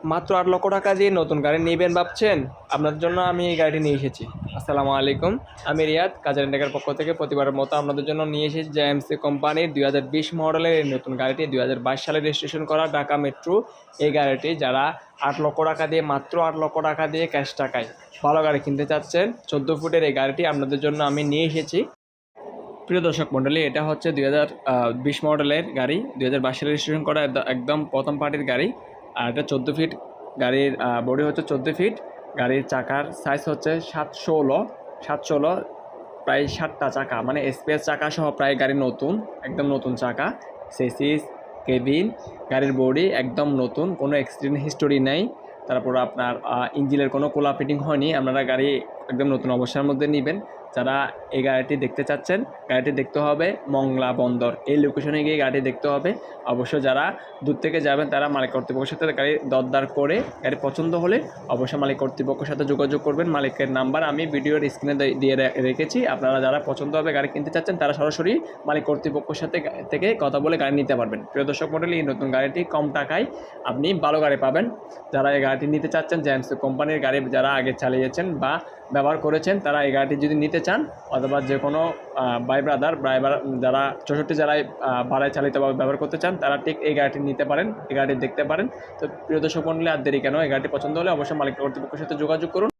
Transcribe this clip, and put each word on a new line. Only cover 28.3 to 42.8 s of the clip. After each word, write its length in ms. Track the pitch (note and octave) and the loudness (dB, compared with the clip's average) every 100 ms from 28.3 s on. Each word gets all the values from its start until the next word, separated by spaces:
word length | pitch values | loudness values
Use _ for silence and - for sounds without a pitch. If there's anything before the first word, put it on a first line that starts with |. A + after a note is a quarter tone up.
| D3 | -2
গাড়ি। 280 | C3+ B2 F#3 - - - - - | 0 0 0 -4 -16 -18 -12 -4
আর 140 | A#2+ | -2
এটা 120 | B2 | -2
চোদ্দো 320 | C#3+ C3+ B2 | -2 0 0
ফিট, 180 | D3 D#3+ - - - - - | 0 -2 -4 -14 -16 -14 -2
গাড়ির, 420 | B2+ C3+ C#3 - | 2 4 2 0
আহ, 200 | B2 A#2+ | 0 0
বডি 220 | B2 C3 | 0 0
হচ্ছে 200 | D3+ C#3+ | 0 0
চোদ্দো 300 | D#3 C#3 C3 | -2 -2 -2
ফিট, 220 | D#3 G3 A3 - - - - | 0 0 -2 -12 -16 -10 -2
গাড়ির 260 | B2 C3+ C3+ | 0 0 0
চাকার 380 | C3 A#2 C#3 D3 | -4 0 -2 -2
সাইজ 300 | - - C#3+ D#3+ | -6 -4 -2 -2
হচ্ছে 320 | D3 D#3 E3 | -2 0 -2
সাত 280 | D#3+ D#3+ D3+ | -4 -6 -6
ষোলো, 540 | - - D#3 C#3 D3+ - - - - | -6 0 2 4 2 0 -8 -16 -14
সাত 220 | - D3 | -6 -6
ষোলো, 380 | - D3 D3+ F#3+ - - - - - - | 0 2 2 0 -6 -14 -18 -18 -18 -8
প্রায় 240 | - C#3 C#3+ | 0 0 0
সাতটা 420 | - D#3 - C#3 | -2 -6 -2 -2
চাকা, 320 | C3+ C3 A#2 | -2 -4 -4
মানে 180 | A#2 D3 | -2 -2
এসপিএস 400 | C#3 C3 - D3+ D3+ | -2 -4 -2 -2 0
চাকা 240 | D3 D3 | -2 -2
সহ 220 | C3+ D3+ | 0 -2
প্রায় 280 | C#3+ C#3 C3 | 2 2 4
গাড়ি 140 | C3+ | 2
নতুন, 480 | C#3 C3 A#2+ C#3 G#3+ - - | 2 0 0 -2 -2 -4 -12
একদম 220 | C3+ - C#3+ | -8 -2 0
নতুন 280 | C#3 C3 A#2+ | 0 -2 -2
চাকা, 380 | B2 A#2+ E3 - - - - - | -2 -2 -4 -4 -14 -16 -16 -2
চেসিস, 440 | B2 - C#3+ D3+ - - - - - | -2 2 0 0 -2 -14 -16 -10 0
কেবিন, 400 | B2+ B2+ D3 G#3+ A3 - - - | 0 2 2 0 -4 -16 -16 -2
গাড়ির 220 | C3 C#3 | 0 2
বডি 320 | C3 | 2